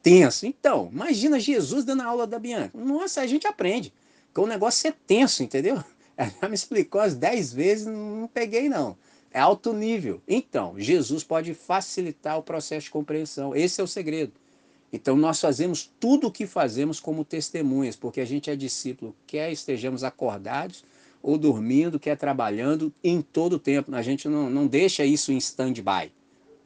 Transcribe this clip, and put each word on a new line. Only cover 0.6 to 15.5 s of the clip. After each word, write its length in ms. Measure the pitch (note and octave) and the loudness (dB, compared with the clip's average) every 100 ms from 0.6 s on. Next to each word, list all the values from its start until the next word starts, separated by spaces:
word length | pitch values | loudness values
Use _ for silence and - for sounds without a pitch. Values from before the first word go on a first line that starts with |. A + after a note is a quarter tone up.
| D4 A#3 - | 2 2 0
imagina 480 | A#2+ F4 A#3 C4+ C#4+ | -6 -2 0 2 2
Jesus 460 | G#3+ C4 C#3+ B3 B3 | 2 0 0 -2 -2
dando 160 | C4+ | -2
a 40 | A#3+ | -2
aula 200 | A#3+ A3+ | -4 -4
da 140 | A3+ | -6
Bianca. 360 | A3+ A3+ F#3+ A3+ | -6 -6 -6 -6
Nossa, 460 | B3 C#4+ F#4 - | -4 -2 -2 -4
a 60 | C4 | -2
gente 180 | C#4+ G#4 | 0 -2
aprende. 480 | - F3+ A3+ F3 - _ _ _ | -2 -2 -2 -4 -12 _ _ _
Porque 140 | - | 0
o 60 | G3+ | 0
negócio 400 | G#3+ G#3+ A3+ D#4+ | 2 0 2 -2
é 60 | D4+ - | -4 2
tenso, 380 | G#3 C4 - | 4 4 2
entendeu? 400 | B2+ C3+ E3 B3 - _ | -2 -2 0 -2 -4 _
<laughs> 160 | _ - | _ -6
Ela 160 | A#2+ - | -6 -4
já 80 | F#3+ | -4
me 60 | G#3 | -4
explicou 440 | - A3 E3+ G3 | -2 0 0 2
umas 140 | G#3+ | 0
dez 400 | C3 D3+ A#3+ D3+ | 2 0 0 -2
vezes, 320 | A#2+ F3 G#3+ G#3+ | 0 2 2 -2
não 420 | G#3+ G#3 G#3+ A3+ | -8 -8 -8 -6
peguei 340 | - A#3 A3+ C#4+ | -4 -2 0 0
não. 300 | A3+ B2 F2+ _ _ _ | 0 -2 -6 _ _ _
É 80 | B2+ | 2
alto 340 | D3 G3 A#3 | 4 4 0
nível. 480 | G#3+ A3 A3+ C3+ E2+ - | -2 -2 -2 -2 -6 -2
Então, 460 | A3+ - C3+ F#2 F#2 | -2 0 -4 -4 -4
Jesus 460 | G#2 F3 A#2+ D3+ | 0 2 2 -4
pode 300 | - D#3+ E3 | -2 -2 -2
facilitar 840 | D#3 - F#3 F#3 - F3 D3 D3+ D#3+ | -8 -4 -2 -2 -6 -6 -6 -6 -6
o 60 | |
processo 420 | D#3 E3 - D#3 - | -4 -8 -6 -8 -6
de 60 | |
compreensão. 640 | D#3 D3 D#3 D#3 - C#3 C#3 | -8 -4 -4 -6 -8 -4 0
Esse 240 | F3 - | 0 0
é 40 | |
o 40 | F#3 | -4
segredo. 460 | - E3 D#3+ C#3 - _ _ _ _ _ | -4 -6 -4 -6 -8 _ _ _ _ _
Então, 240 | G#2+ - C3+ | -6 2 4
nós 240 | D#3+ D#3 | 4 2
fazemos 520 | E3 | 0